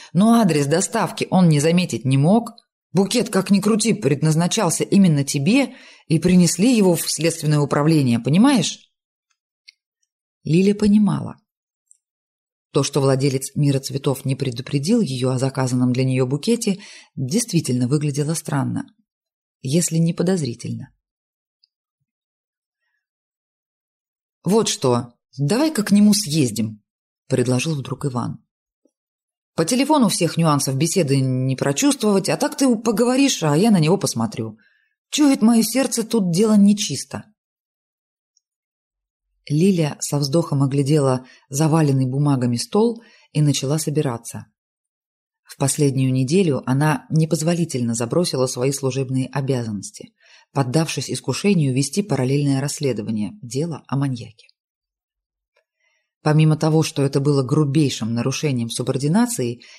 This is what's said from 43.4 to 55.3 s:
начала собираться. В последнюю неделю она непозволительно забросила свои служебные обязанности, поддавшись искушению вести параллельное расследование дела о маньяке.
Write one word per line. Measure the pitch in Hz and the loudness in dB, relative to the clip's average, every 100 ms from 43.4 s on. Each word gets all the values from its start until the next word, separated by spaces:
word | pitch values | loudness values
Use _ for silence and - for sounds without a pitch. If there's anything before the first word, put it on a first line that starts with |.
начала | 147 135 135 156 | 0 0 -2 -4
собираться. | 156 147 143 117 - 113 - _ _ _ _ _ _ _ _ _ | -2 -2 -2 -4 -10 -16 -18 _ _ _ _ _ _ _ _ _
В | - - | -14 -4
последнюю | 135 - 143 127 131 | -2 0 0 2 0
неделю | 131 131 180 175 127 | 0 2 2 2 0
она | - 135 156 147 - | -2 0 0 -2 -2
непозволительно | 160 160 160 156 175 165 127 117 | 0 0 0 -2 -2 -2 -4 -4
забросила | 117 117 156 175 135 127 | -4 -2 -2 -2 -2 -2
свои | 127 135 | -2 -4
служебные | 139 131 127 127 131 127 | -2 -4 -4 -4 -4 -4
обязанности, | 139 135 127 113 104 - - - _ _ - _ | -4 -4 -4 -4 -8 -10 -18 -20 _ _ -20 _
поддавшись | 139 123 156 160 - - | -4 -2 -2 -2 -6 -8
искушению | 123 - 123 202 185 139 | -8 -6 -2 0 2 2
вести | 127 139 202 | 0 -2 -4
параллельное | 202 135 127 143 143 135 | -2 -2 0 0 0 -2
расследование | 143 - 143 113 107 110 101 - | -4 -4 -4 -4 -4 -6 -6 -10
дела | 123 127 170 139 - | -10 -6 -6 -8 -6
о | 143 | -6
маньяке. | 143 120 110 - _ _ _ _ _ _ _ _ _ | -4 -8 -12 -20 _ _ _ _ _ _ _ _ _